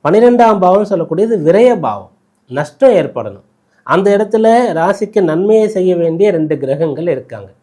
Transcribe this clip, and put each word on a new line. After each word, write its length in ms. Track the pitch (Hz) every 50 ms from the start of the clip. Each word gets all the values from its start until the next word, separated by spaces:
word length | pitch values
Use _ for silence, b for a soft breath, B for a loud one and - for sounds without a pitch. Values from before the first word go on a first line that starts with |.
| -
பன்னிரெண்டாம் 540 | 147 180 214 240 247 240 240 233 226 214 190
பாவம் 300 | 180 180 185 208 208 202
சொல்லக்கூடியது 460 | 202 170 165 - 160 170 208 226 226 196
விரய 380 | 147 160 175 208 240 254 240 185
பாவம், 320 | 147 117 104 101 92 - _ _ _ _ _ _ _ _
நஷ்டம் 400 | 127 139 147 - _ _ 269 262
ஏற்படணும். 540 | 220 175 117 104 - 120 107 107 98 95 _ _ _ _ _ _ _ _ _
அந்த 240 | 127 143 180 196 202 202
இடத்துல 300 | 202 214 208 226 220 220 220 226 240 247 220 165
ராசிக்கு 480 | 160 165 190 190 - 214 202 - 214
நன்மையை 460 | 185 160 156 165 190 208 220 220 220
செய்ய 240 | 208 214 190 185 185 180
வேண்டிய 360 | 170 170 165 160 170 202 208
ரெண்டு 260 | 185 160 156 151 156
கிரகங்கள் 500 | - 143 131 139 151 165 156 135 147 165
இருக்காங்க. 420 | 175 147 131 127 _ 117 107 98 95 _ _